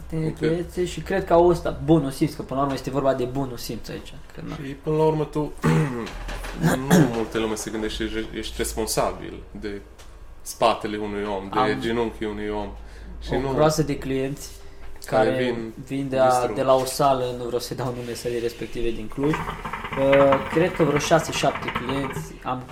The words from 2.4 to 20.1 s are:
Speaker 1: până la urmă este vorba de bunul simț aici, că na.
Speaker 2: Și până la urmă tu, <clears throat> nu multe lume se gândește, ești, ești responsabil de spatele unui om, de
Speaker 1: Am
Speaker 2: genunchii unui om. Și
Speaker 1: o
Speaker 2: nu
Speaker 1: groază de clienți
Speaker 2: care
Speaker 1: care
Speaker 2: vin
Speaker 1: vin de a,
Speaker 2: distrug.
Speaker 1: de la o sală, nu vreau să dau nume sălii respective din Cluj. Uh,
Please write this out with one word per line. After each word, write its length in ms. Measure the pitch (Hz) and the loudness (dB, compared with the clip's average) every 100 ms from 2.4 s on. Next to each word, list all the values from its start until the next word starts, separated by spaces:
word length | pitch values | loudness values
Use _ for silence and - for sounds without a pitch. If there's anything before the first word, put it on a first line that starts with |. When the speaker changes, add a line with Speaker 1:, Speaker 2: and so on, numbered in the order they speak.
Speaker 1:
până 160 | - 135 | -4 0
la 60 | |
urmă 100 | 139 | 0
este 160 | 131 135 | -2 -2
vorba 240 | 139 135 | 0 2
de 100 | 123 | 2
bunul 320 | 123 135 127 117 | 0 -2 -4 -6
simț 320 | - 110 - | -8 -8 -8
aici, 260 | 101 - - - | -10 -12 -16 -16
că 60 | - 113 | -12 -10
na. 60 | |
Speaker 2:
Și 60 | 160 139 143 | -8 -10 -6
până 140 | 156 156 | 0 4
la 60 | |
urmă 220 | 156 156 | 4 4
tu, 280 | 147 151 147 - | 0 -2 -4 0
<clears throat> 1160 | 160 160 147 120 107 - - - - - 160 135 139 | 4 4 2 -2 -6 -8 -8 -8 -8 0 0 2 6
nu 180 | 180 127 | 6 6
multe 240 | 113 110 110 | 4 -2 0
lume 160 | 110 | -2
se 160 | 107 107 | -2 -4
gândește, 340 | 110 107 - | -4 -4 -2
ești, 140 | 110 110 107 | -4 -4 -6
ești 200 | 110 - - | -6 -8 -4
responsabil 760 | 110 113 107 143 107 92 92 92 - 104 | -4 -2 -2 0 -2 -2 -10 -12 -14 -10
de 200 | 104 101 - - - - - - | -8 -10 -14 -18 -18 -18 -18 -16
spatele 540 | - - 117 101 107 104 | -10 2 2 2 -2 -4
unui 280 | 104 101 | -4 -4
om, 240 | 104 98 98 | -4 -4 -2
de 60 | 110 | 0
Speaker 1:
Am 220 | 110 107 | 2 0
Speaker 2:
genunchii 460 | 113 120 113 - 107 | 0 0 -2 -2 -6
unui 220 | 104 104 | -4 -4
om. 200 | 104 98 - - - - - | -4 -6 -10 -14 -14 -14 -10
Și 100 | - | -4
Speaker 1:
o 80 | 123 | -2
Speaker 2:
nu 120 | 135 | 0
Speaker 1:
groază 280 | 135 156 156 | 4 4 4
de 160 | 143 135 | 0 -2
clienți 520 | 131 131 139 147 - - - - - - - | -2 -2 -2 -6 -12 -14 -16 -12 -12 -10 0
Speaker 2:
care 220 | 131 127 | 2 2
Speaker 1:
care 120 | 131 | 2
Speaker 2:
vin 280 | 123 113 113 113 131 | 0 -2 -6 -10 -8
Speaker 1:
vin 220 | 135 139 | -4 0
de 100 | 131 | 4
a, 100 | 131 | 6
Speaker 2:
distrug. 260 | 123 120 | 6 2
Speaker 1:
de 80 | 107 | 2
la 120 | 131 | 4
o 100 | 131 | 4
sală, 400 | 127 - 139 131 123 123 | 4 2 4 4 0 -4
nu 60 | |
vreau 160 | 117 120 | -2 -2
să 140 | - | -4
dau 120 | 123 127 123 | -4 -4 -4
nume 160 | 120 | -6
sălii 240 | 117 123 120 | -6 -4 -2
respective 520 | 117 - 117 120 117 | -2 -4 -8 -2 -2
din 160 | 110 107 | -2 -6
Cluj. 180 | 135 147 | -2 0
Uh, 60 | 165 - - - - - 135 139 | 0 -4 -8 -8 -8 -6 2 6